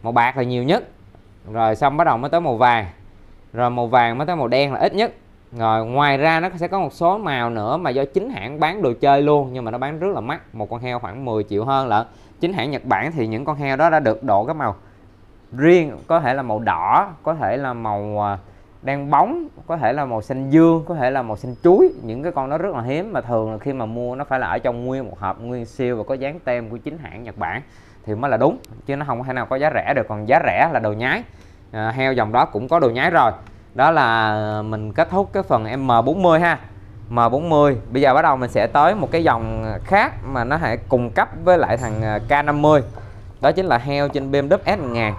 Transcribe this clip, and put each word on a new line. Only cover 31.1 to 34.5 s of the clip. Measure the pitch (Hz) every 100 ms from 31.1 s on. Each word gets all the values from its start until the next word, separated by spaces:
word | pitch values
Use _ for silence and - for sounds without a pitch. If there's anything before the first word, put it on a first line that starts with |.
| 180 240 - - - -
À, | 110 110
heo | 123 135
dòng | 131 107
đó | 120
cũng | 160 - 131
có | 170
đồ | 135
nhái | 117 156
rồi. | 170 120 - - - -
Đó | - 139
là | 165 127 113 110 107 107